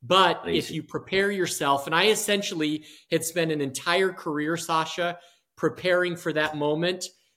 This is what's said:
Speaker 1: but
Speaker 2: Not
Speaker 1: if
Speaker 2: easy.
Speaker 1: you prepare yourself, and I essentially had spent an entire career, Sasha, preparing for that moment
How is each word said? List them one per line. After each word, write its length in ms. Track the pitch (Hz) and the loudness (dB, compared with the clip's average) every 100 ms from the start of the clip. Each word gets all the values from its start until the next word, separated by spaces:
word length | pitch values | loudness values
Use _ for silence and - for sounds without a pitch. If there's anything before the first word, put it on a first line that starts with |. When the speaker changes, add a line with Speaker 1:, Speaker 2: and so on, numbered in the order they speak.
Speaker 1:
but 440 | 120 185 180 165 175 | 2 4 6 2 0
Speaker 2:
Not 20 | |
Speaker 1:
if 160 | 170 | -2
Speaker 2:
easy. 100 | - 156 | -2 -8
Speaker 1:
you 60 | |
prepare 480 | - 147 - 190 202 | -8 -10 -2 0 0
yourself, 560 | 196 165 - 147 151 143 | 0 -2 0 2 2 2
and 80 | |
I 120 | 160 208 | 4 4
essentially 800 | 214 - 202 196 175 151 151 - - _ | 2 2 0 -2 -2 -2 -2 -8 -20 _
had 120 | 165 | -2
spent 300 | 165 180 160 | 0 0 0
an 80 | 151 | 0
entire 520 | 135 135 180 180 190 | -2 -4 0 2 2
career, 440 | 185 170 147 151 165 | -2 -6 -4 -2 -4
Sasha, 600 | - 160 160 - 175 170 - _ _ | -2 -2 -2 -2 -4 -4 -14 _ _
preparing 640 | - 160 - 180 180 180 170 | -4 -2 0 0 2 0 -2
for 160 | 170 | -4
that 240 | 151 151 151 | 0 -2 0
moment 480 | 147 156 175 185 - - _ | -2 0 0 -2 -8 -14 _